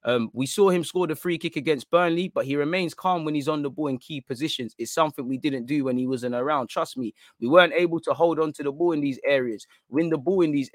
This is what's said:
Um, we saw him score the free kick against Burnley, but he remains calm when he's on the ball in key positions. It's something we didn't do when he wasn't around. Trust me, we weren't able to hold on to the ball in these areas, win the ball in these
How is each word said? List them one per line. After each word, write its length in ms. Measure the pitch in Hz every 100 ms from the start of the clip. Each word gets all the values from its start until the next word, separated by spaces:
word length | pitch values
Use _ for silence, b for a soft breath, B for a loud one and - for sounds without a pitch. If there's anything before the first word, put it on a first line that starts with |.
| -
Um, 240 | 123 113
we 120 | 110 135
saw 240 | - 196
him 140 | 180
score 240 | 151 185 175
the 80 | 156
free 220 | 180 165
kick 180 | 170 160
against 340 | 147 147 -
Burnley, 380 | 170 175 170 185
but 180 | - 127
he 120 | 143
remains 360 | 147 180 170
calm 300 | - 185 180
when 120 | 156 151
he's 120 | 139
on 140 | 151
the 80 | 143
ball 180 | 123 151
in 100 | 127
key 220 | - 151
positions. 560 | - 120 151 - 117 -
It's 140 | 113
something 340 | - 156 143 127
we 120 | 131
didn't 280 | 151 135 120
do 200 | 147 131
when 120 | 127
he 100 | 127
wasn't 280 | 131 123 123
around. 320 | 135 151 117
Trust 300 | - 160 -
me, 180 | 117 - b b
we 80 | 117
weren't 240 | 165 175
able 300 | 160 175 165
to 120 | 156
hold 240 | 135 170 156
on 140 | 156
to 120 | 143
the 80 | 143
ball 180 | 143 175
in 80 | 160
these 180 | 143 127
areas, 420 | - 139 127 104 - b _
win 220 | 139 170
the 80 | 160
ball 240 | 131 190
in 100 | 165
these 180 | 143 131